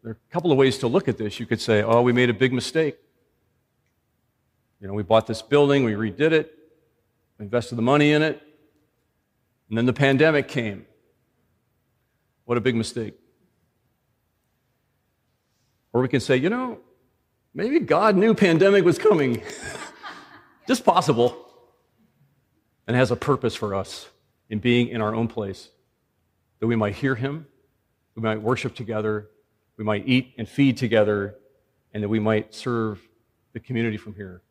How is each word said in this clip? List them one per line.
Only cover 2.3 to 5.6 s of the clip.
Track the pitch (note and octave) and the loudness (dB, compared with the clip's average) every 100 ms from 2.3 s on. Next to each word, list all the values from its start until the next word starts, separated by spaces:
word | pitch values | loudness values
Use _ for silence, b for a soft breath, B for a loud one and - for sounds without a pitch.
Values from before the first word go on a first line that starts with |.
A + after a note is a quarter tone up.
big | A2 C3 | 2 0
mistake. | B2 - D#3+ D#3 - _ _ _ _ _ _ _ _ _ _ _ _ _ _ _ _ _ _ | 0 -4 -2 -2 -6 _ _ _ _ _ _ _ _ _ _ _ _ _ _ _ _ _ _
You | G2 | -10
know, | |
we | G2+ | -8
bought | F2+ A2 - | 2 2 2
this | A2 | -10
building, | - D3 | 0 2